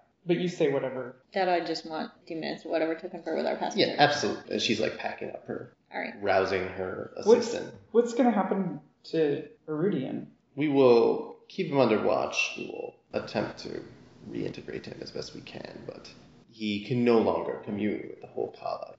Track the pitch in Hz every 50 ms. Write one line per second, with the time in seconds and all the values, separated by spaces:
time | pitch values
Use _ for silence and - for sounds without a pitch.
0 | _ _ _ _ _ 165 175 175 180 175 - - 170 143 135 135 127 131 123 127
1 | 127 120 123 - _ _ - 202 190 180 180 170 165 156 160 160 - 160 160 156
2 | 151 - - _ _ - 170 160 156 143 143 - - 165 170 160 160 160 160 -
3 | - 180 - 170 - 160 160 143 151 160 - - 180 - - 208 170 - - -
4 | 147 135 - - - 104 - - - - - 107 - - 110 - - - - -
5 | - - - - - - - - - - - - - - - _ _ _ - -
6 | - - 87 - 101 98 95 95 95 92 98 92 90 90 90 90 92 92 95 -
7 | - - - - - 202 233 - 220 - - 90 87 - - - - _ - 226
8 | 233 - - - 262 240 214 202 190 196 202 196 190 170 147 147 - _ _ _
9 | _ - - 160 156 147 139 - - - - - _ - 156 151 165 208 - 131
10 | 131 - - - - - - _ _ _ _ 139 147 156 139 139 135 127 120 117
11 | 113 113 110 - - - - - - _ - - 185 156 143 139 127 113 107 98
12 | 101 101 - 64 62 - - - - - - - - - - - - - - _
13 | _ _ - 107 101 - - 113 - - - - - - - 50 - - - -
14 | - - - - - - 113 113 50 50 - - - - 57 - - - - -
15 | - - - - - - - - - - - - - - - - - - - -
16 | - - - - - - - - - _ - - 110 107 104 104 104 - 131 123
17 | 120 120 117 113 104 98 87 82 82 71 62 - - - 104 101 104 107 87 -
18 | - - - - - - - - - - - - - - - 50 - - -